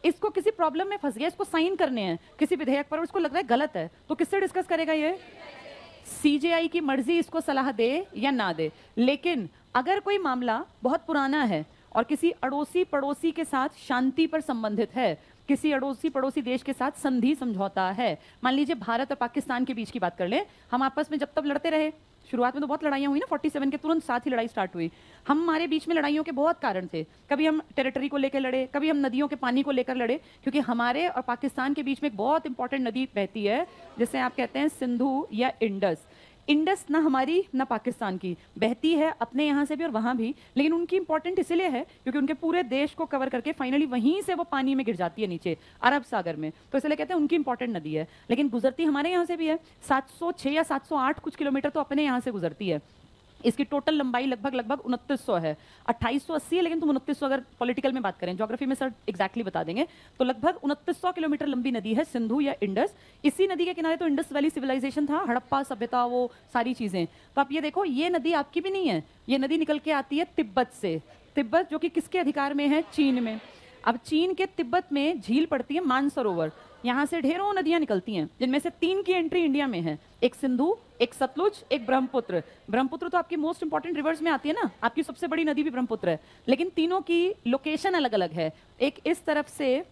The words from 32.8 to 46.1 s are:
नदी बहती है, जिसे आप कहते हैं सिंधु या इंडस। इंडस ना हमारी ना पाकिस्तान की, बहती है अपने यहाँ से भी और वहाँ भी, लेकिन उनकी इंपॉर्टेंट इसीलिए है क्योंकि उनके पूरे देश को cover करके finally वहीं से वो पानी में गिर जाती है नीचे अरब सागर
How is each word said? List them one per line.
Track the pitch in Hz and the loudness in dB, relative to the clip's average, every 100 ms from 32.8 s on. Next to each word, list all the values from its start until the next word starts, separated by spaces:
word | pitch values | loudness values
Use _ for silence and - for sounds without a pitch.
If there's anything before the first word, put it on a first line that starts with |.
| 247 | -2
नदी | 240 | -2
बहती | 262 202 190 226 | -4 -2 -2 -2
है, | 202 240 359 - - - | 0 0 -2 -10 -16 -2
जिसे | 233 262 | 0 0
आप | 254 | -2
कहते | 254 240 262 | -2 -4 0
हैं | 302 | -2
सिंधु | - 254 240 269 262 320 | 0 -4 0 2 0 -2
या | 214 247 - | -2 -2 0
इंडस। | 220 196 190 160 - - - - - | -2 2 0 0 -8 -20 -20 -10 2
इंडस | 294 320 392 - | 4 4 0 2
ना | 311 | 2
हमारी | 311 262 269 349 381 | 4 2 2 0 0
ना | 254 | -2
पाकिस्तान | 262 220 247 - 202 185 | -2 -2 -4 -4 -4 -4
की, | 185 170 - - | -6 -6 -10 -2
बहती | 220 233 311 | 0 2 2
है | 330 320 - | 4 2 0
अपने | 339 254 302 | -4 0 2
यहाँ | 285 | 2
से | 294 | 0
भी | 302 | -2
और | 339 | -2
वहाँ | 220 226 254 | 0 0 0
भी, | 226 - - - | -2 -6 -4 2
लेकिन | 302 | 2
उनकी | 339 349 | 2 0
इंपॉर्टेंट | 370 359 311 349 381 | -2 0 0 0 -2
इसीलिए | 302 349 370 | 0 0 2
है | 254 | -2
क्योंकि | 330 - 262 269 | -6 -8 -2 0
उनके | 277 | 0
पूरे | 311 320 349 | 0 0 0
देश | 254 262 294 | 0 0 0
को | - | -2
cover | 320 277 269 | -4 -2 -2
करके | 254 294 | -2 -4
finally | - 254 285 294 | -4 0 2 2
वहीं | 247 233 381 | 2 2 2
से | 392 | 0
वो | 349 | -2
पानी | 339 277 262 | -2 0 2
में | 269 | 2
गिर | 226 | 0
जाती | 180 175 185 | 0 -2 -2
है | 208 | -4
नीचे | 170 180 160 - - | -2 -4 -6 -8 0
अरब | 240 277 | 2 2
सागर | 240 | 0